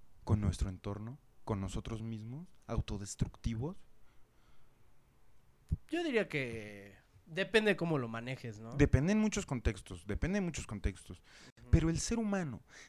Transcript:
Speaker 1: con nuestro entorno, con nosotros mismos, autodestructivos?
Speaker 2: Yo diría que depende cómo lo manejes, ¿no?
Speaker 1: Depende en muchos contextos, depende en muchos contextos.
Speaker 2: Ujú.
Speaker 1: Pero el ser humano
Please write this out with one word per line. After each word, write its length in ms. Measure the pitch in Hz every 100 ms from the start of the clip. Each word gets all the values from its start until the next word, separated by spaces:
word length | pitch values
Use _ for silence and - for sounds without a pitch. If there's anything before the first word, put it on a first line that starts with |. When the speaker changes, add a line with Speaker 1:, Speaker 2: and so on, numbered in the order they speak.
| - -
Speaker 1:
con 160 | - 104
nuestro 280 | 101 87 98
entorno, 500 | 92 101 101 110 143 - -
con 160 | - 101
nosotros 420 | 95 110 117 110
mismos, 460 | 113 110 110 139 180 - -
autodestructivos? 1120 | 117 - 104 101 - - - 117 113 147 196 - - - - - _ - - - - - - - - - - - - - - -
Speaker 2:
Yo 120 | 330
diría 260 | 339 226 180
que 680 | 151 123 113 104 101 101 95 _ - -
depende 500 | 160 196 220 214 185
cómo 220 | 170 147
lo 100 | 117
manejes, 500 | 113 120 131 117 107
¿no? 140 | 113
Speaker 1:
Depende 380 | 139 143 131 160
en 60 | 214
muchos 260 | 214 208
contextos, 640 | - 127 - 98 - 90 98
depende 320 | 98 156 208
en 60 |
muchos 220 | 175 - -
contextos. 520 | 104 104 92 - 90 - - - -
Speaker 2:
Ujú. 80 | -
Speaker 1:
Pero 200 | 165 160
el 80 | 165
ser 180 | - 233
humano 440 | 214 196 156 110 - -